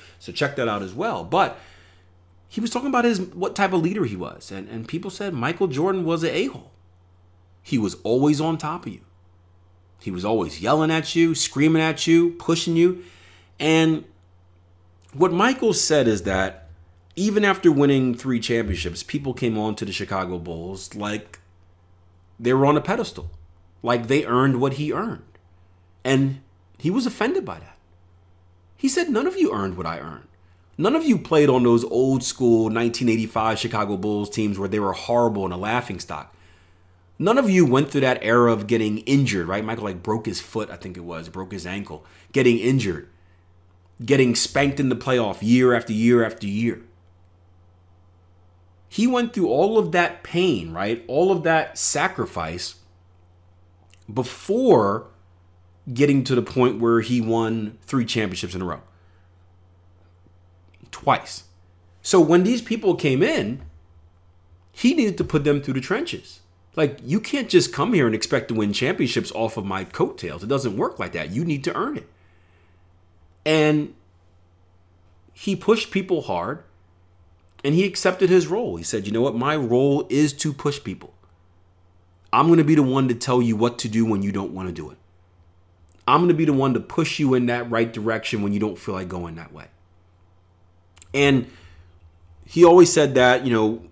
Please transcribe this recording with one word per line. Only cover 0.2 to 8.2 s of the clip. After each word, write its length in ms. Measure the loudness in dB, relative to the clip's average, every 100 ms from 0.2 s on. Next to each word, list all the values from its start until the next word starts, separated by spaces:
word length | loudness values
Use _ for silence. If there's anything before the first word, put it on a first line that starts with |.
| -14
check 240 | -4 -4 -2
that 100 | -2
out 140 | -2
as 120 | -6
well. 300 | -6 -6 -6
But 340 | -2 0 0 -2 -20 -20 -20 _ _ _ _ _ _
he 100 | -8
was 120 | -6
talking 180 | -4 -2
about 160 | 0 2
his, 160 | 0
what 340 | -4 -6 -6 -2
type 160 | 0
of 100 | 2
leader 220 | 0 -2
he 140 | -4 -6
was. 340 | -10 -12 -16
And, 160 | -16 -12
and 180 | -12 -8
people 240 | -8 -10
said 240 | -10 -8
Michael 340 | -4 -4 -2 -2
Jordan 360 | 0 -2 -2
was 220 | -2 -2 -2
an 60 |
a-hole. 380 | -2 -4 -8 -20 _ _ _ _ _ _ _ _ _
He 140 | -4 -2
was 180 | -2 -4
always 380 | -2 2